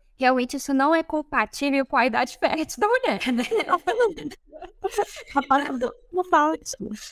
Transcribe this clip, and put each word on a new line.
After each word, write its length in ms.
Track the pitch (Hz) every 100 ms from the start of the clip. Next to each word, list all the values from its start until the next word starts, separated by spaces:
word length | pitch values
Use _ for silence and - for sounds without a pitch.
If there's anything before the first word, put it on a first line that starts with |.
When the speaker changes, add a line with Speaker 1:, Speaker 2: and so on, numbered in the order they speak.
| _ _
Speaker 1:
realmente 400 | 254 254 247 277
isso 180 | -
não 180 | 269 277
é 120 | 330
compatível 840 | 220 311 302 247 214 - 285 277 262
com 100 | 254
a 100 | 247
idade 300 | 226 247 -
fértil 420 | 311 311 311 -
da 80 | 415
mulher, 440 | 494 508 196 247
né? 120 | 240
<laughs> 920 | 233 440 - 349 - 466 466 330 294 - _ 302 349 - 392 - - - -
Speaker 2:
Rapaz, 340 | 285 269 269 285 262 240 - _
não 120 | 349
fala 320 | 359 339 302 -
isso. 160 | - - - 208 -